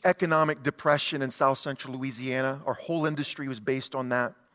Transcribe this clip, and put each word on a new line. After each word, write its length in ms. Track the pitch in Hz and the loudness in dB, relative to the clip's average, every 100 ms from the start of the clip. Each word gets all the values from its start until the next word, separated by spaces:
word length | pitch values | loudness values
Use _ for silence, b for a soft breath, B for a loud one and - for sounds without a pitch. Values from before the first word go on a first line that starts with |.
economic 600 | 185 180 170 156 156 147 | 2 2 4 4 4 0
depression 580 | 139 - 151 143 - 143 | -4 0 2 2 2 -2
in 80 | 131 | 0
South 300 | - 139 135 | 4 4 4
Central 360 | 147 131 131 127 | 0 -4 -8 -6
Louisiana. 680 | 135 117 131 127 135 139 135 | -6 -4 -4 -2 -2 -4 -6
Our 80 | |
whole 320 | 123 - 165 147 | -6 -4 -2 -2
industry 420 | 147 143 - 135 | -2 -4 -4 -6
was 120 | 113 | -6
based 340 | 104 135 - | -2 -2 -2
on 160 | 135 127 | -4 -2
that. 240 | 123 120 - _ | 0 -2 -6 _